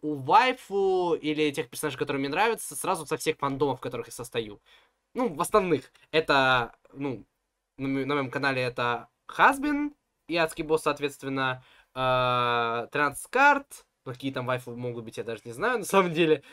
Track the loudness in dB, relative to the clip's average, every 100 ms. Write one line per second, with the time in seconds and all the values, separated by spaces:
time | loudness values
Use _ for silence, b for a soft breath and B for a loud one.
0 | -4 -4 4 6 6 0 -4 0 2 2
1 | 2 0 -2 0 0 0 -6 -6 -6 -4
2 | -4 -2 -2 0 0 0 -6 -6 -4 -4
3 | -4 -4 -2 -2 -2 0 -2 -2 -6 -8
4 | -10 -12 -8 -6 -6 -10 b b b b
5 | _ -4 -2 -2 2 2 4 0 -2 b
6 | b 0 4 4 6 4 0 -8 _ -8
7 | -6 -6 -12 _ _ _ _ -8 -4 -2
8 | -2 -2 -2 -2 -2 -2 -2 -2 -2 -4
9 | -8 _ -8 4 4 4 -2 -2 -4 -8
10 | _ _ -4 -2 -2 -2 0 0 0 -2
11 | -4 -6 -6 -2 -2 -4 b b b -2
12 | 0 2 2 2 2 2 0 -2 -4 -2
13 | -2 -2 -2 4 6 4 0 -20 _ _
14 | -14 -8 -6 -4 -2 -4 -4 -8 -8 -8
15 | -10 -10 -8 -10 -10 -4 -2 -2 2 4
16 | 4 4 4 2 B